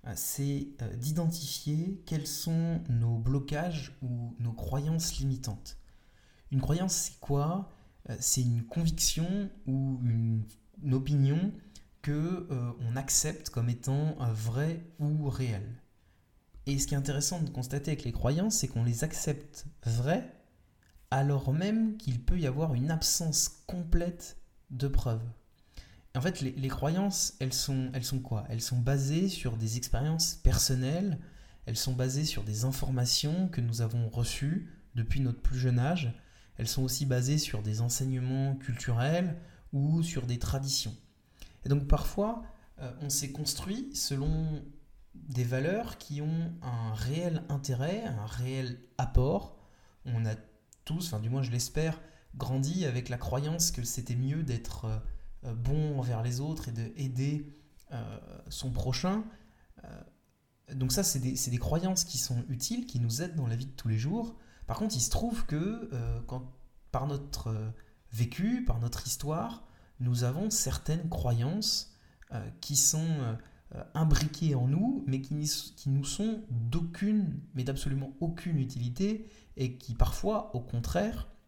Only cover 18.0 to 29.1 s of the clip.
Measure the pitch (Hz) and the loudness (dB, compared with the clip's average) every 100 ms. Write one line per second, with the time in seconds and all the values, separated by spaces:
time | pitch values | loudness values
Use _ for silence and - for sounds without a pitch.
18 | 120 117 - 151 214 208 131 117 120 117 | -2 0 2 4 2 2 0 2 2 2
19 | 156 - - 143 - - - - 120 113 | 0 0 -2 -2 -6 -12 -14 -6 0 2
20 | 131 196 240 - _ _ _ _ _ - | 2 2 0 -16 _ _ _ _ _ -20
21 | - 131 143 139 131 151 196 220 220 214 | -2 2 4 4 2 2 2 4 2 0
22 | - 123 - 185 147 135 160 120 139 160 | -2 0 4 6 4 2 2 2 2 2
23 | - - 165 143 - - - 180 165 170 | 2 2 2 2 0 -2 -8 -6 4 4
24 | 175 175 - - - - _ 127 135 139 | 4 -4 -14 -16 -18 -20 _ -2 4 4
25 | 123 113 117 113 _ _ - - - - | 4 -2 -4 -10 _ _ -20 -20 -20 -20
26 | - 131 156 - 131 135 131 - 143 175 | -8 -2 -2 0 -4 -2 -4 0 0 2
27 | 202 190 - - 131 - - 131 127 131 | 2 2 -2 -2 -2 -2 0 0 0 -2
28 | 120 135 131 110 - 117 - 123 120 139 | -2 -2 0 -4 -2 -4 0 2 4 4
29 | 135 | 2